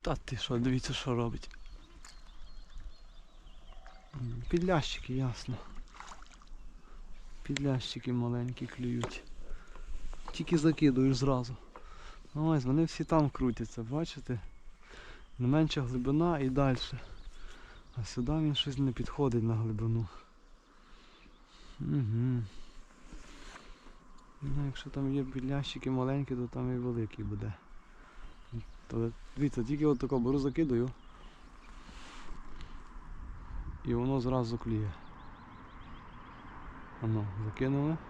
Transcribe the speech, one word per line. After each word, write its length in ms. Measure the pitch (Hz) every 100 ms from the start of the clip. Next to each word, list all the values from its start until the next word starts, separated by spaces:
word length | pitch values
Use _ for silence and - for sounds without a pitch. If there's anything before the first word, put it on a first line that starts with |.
Та 140 | - 139
ти 220 | - 117
що, 200 | - 120
дивіться, 360 | 123 127 -
що 220 | 127 - 120
робить. 340 | 117 104 - - - - - - - - - - - - - - - - - - - - - - - - - - - 139 123 113 120
Підлящики, 640 | 175 180 170 131 - -
ясно. 420 | 127 131 113 - 117 - - - - - - - - - - - - - - - - - -
Підлящики 720 | - 139 143 131 - - 127
маленькі 540 | 123 120 120 123 123 123
клюють. 560 | - 123 120 117 - - - - - - - - - - - -
Тільки 260 | - 160 170
закидуєш 580 | 156 151 147 127 135 131
зразу. 380 | 135 127 120 127 - - - - - - - 147
Ось, 300 | 160 156 127
вони 200 | 143 165
всі 180 | -
там 260 | 165 165 147
крутяться, 540 | - 127 110 113 -
бачите? 560 | 113 143 165 - 131 123 - - - - - - - - - -
Не 80 | 123
менша 340 | 147 156 151
глибина 580 | 123 127 123 143 170 160
і 100 | 131
далі. 280 | 131 139 127 - 123 - - - - - - - - - -
А 80 |
сюди 280 | 107 - 120
він 240 | 156 156 139
щось 220 | - 131
не 140 | 139
підходить 520 | 117 120 - 143 117
на 120 | 113 113
глибину. 520 | 113 107 113 113 107 - - - - - - - - - - - - - - - - -
Угу. 640 | 147 147 117 113 127 123 104 - - - - - - - - - - - - - - - - - - -
Ну, 240 | 143 143 139
якщо 240 | 131 143
там 240 | 139 135
є 100 | 139
підлящики 680 | 131 131 127 139 139 135 131
маленькі, 440 | 131 127 139 135 127
то 120 | 120
там 280 | 127 127 123
і 40 |
великий 460 | 123 117 110 - 107
буде. 280 | 104 107 - - - - - - - - - - 120 - - -
То, 240 | 113 117 - - -
дивіться, 260 | 143 -
тільки 220 | 113 143 151
от 140 | 131
тако 200 | 131 139
беру, 200 | 233 139
закидую. 500 | 139 131 160 120 127 - - - - - - - - - - - - - - - - - - - - - - - - - - - - - 123
І 80 |
воно 280 | 120 123 135
зразу 360 | 123 131 117 117
клює. 340 | - 110 104 82 - - - - - - - - - - - - - - - - - - - -
Ано, 240 | 113 110 104 95 107
закинули. 520 | - 131 139 147 160 -